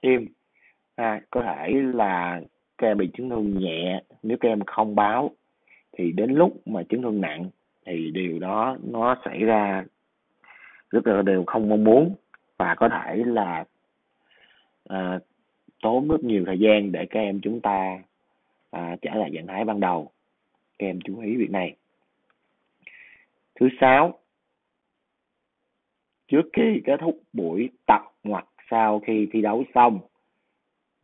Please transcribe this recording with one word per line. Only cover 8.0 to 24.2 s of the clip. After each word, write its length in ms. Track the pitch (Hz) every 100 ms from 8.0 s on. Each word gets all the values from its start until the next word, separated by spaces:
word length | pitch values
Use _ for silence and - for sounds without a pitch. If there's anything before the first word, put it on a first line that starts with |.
| 80
điều 280 | 82 90 82
đó 380 | 92 104 123 131
nó 340 | - 117 117 127
xảy 140 | - -
ra 460 | 110 107 101 95 92 _ _ _ _ _ - - - - _
rất 160 | 113 113
là 160 | 101
đều 220 | 98 95 87
không 220 | 117 107
mong 160 | 107
muốn 300 | 110 120 170 196 _ - _ -
và 180 | 87
có 140 | 85 117
thể 280 | 113 - 87
là, 480 | 120 117 95 82 - _ _ _ _ _ _ _ _ _ _ _ -
à, 300 | 95 92 92 - _ _ _ _ _
tốn 260 | 110 123 151
rất 160 | 160
nhiều 200 | 120 104 90
thời 120 | 92
gian 340 | 107 107 101
để 140 | 85 95
các 100 | 110
em 200 | 104 98
chúng 200 | 101 117
ta, 420 | 104 98 95 92 92 _ _ _ _ _ _
à, 260 | 87 85 85
trở 120 | -
lại 160 | 110 90
trạng 120 | 82 90
thái 180 | 95
ban 160 | 110 104
đầu. 300 | 92 85 71 _ _ _ _ _ _ -
Các 80 | 98
em 140 | 90
chú 160 | 87 90
ý 160 | 104 123
việc 140 | 104
này. 260 | 98 90 - _ _ _ _ _ _ _ _ _ _ - - - - _ _ _
Thứ 140 | - 127 127
sáu, 380 | 131 131 170 -